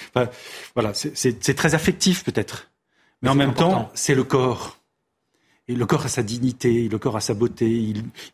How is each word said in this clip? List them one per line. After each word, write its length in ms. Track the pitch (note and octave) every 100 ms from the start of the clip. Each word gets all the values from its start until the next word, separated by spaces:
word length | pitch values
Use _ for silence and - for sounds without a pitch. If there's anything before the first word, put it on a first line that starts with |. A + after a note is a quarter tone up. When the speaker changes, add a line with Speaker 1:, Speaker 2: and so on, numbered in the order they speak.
| -
Speaker 1:
Enfin, 160 | B2+ A#2+ - - - - -
voilà, 180 | G#2+
c'est, 220 | G2+ D3+ -
c'est, 260 | B2+ A2+
c'est 120 | -
très 200 | C3+ E3
affectif 520 | D#3 - E3 - F3+ -
peut-être. 440 | - G2+ - - _ _ _ _ _
Mais 60 | B2+
Speaker 2:
Mais 20 |
Speaker 1:
en 20 |
Speaker 2:
c'est 60 | C#3
Speaker 1:
même 120 | C3+
Speaker 2:
important. 200 | A#2+ E3+
Speaker 1:
temps, 200 | F#3 A2
c'est 220 | - - C3
le 80 | B2+
corps. 520 | C3+ B2+ A2+ - - _ _ _ _ _ _ _ _ -
Et 40 |
le 120 | A#2+ A#2+
corps 200 | D#3 B2
a 40 |
sa 120 | -
dignité, 680 | A2 A#2 B2+ B2 B2+ A#2 A2+
le 80 | G#2+
corps 180 | C3 A2
a 60 |
sa 120 | -
beauté, 360 | G#2+ A#2 - A2+
il, 340 | A#2 A2 G#2+ A#2 - -